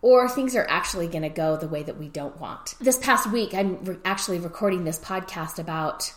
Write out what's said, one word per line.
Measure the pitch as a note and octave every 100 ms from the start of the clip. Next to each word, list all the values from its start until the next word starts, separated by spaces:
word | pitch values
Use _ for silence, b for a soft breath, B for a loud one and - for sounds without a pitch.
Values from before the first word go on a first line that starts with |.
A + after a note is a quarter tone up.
or | A#3 B3+ B3
things | C#4 C4 B3
are | -
actually | D#3+ F3+ G3 E3+
gonna | E3 D#3
go | D#3 D#3+ D#3
the | D#3
way | D#3
that | D3+ D3
we | D3+
don't | D3+ C#3+ -
want. | B2+ - - -
This | B3 C4
past | C4 A#3+ G#3+
week, | A#3 G#3+
I'm | F#3 G3 F#3
re-, | F#3 F3
actually | F#3 G3 - F3+
recording | E3+ - G3+ F#3
this | E3 D#3+
podcast | - F#3+ F3+ - D#3 -
about | E3 D#3+ D#3 - -